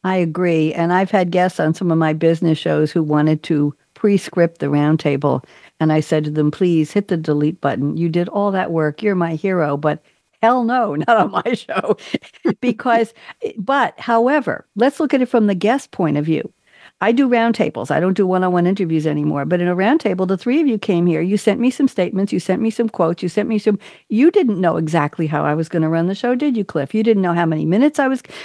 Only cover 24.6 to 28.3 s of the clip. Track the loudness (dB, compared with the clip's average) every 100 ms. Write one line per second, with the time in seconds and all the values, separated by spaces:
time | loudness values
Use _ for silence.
24.6 | 0 0 0 0 -2 -2 -2 0 0 -2
25.6 | -2 -2 0 0 -2 -2 -2 0 0 -2
26.6 | -2 -4 -2 0 2 2 2 2 0 0
27.6 | 0 2 2 2 -2 -2 -8